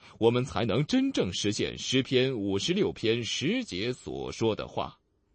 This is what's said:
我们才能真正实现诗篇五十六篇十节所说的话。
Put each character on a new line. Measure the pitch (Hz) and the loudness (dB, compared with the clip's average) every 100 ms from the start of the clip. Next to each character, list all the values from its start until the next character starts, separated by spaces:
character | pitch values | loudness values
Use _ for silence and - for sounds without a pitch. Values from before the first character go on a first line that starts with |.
| - - | -18 2
我 | 113 | 4
们 | 120 127 | 4 0
才 | 90 | -2
能 | 113 110 151 | 0 0 2
真 | 262 269 | 2 2
正 | 269 104 | 0 -2
实 | - 101 | 0 -2
现 | 107 80 58 | 0 -2 -4
诗 | - 131 | 0 0
篇 | 123 127 131 | 2 2 2
五 | 123 98 98 | 0 0 0
十 | - | 0
六 | 196 110 | 2 0
篇 | 71 110 120 | 0 0 0
十 | 110 - 135 254 233 | -2 -2 -2 -2 -4
节 | 92 120 | -4 -4
所 | 127 - 65 65 | -6 -8 -6 -6
说 | - 113 101 | 0 0 0
的 | 60 | -4
话。 | - 67 - _ _ _ | -6 -6 -8 _ _ _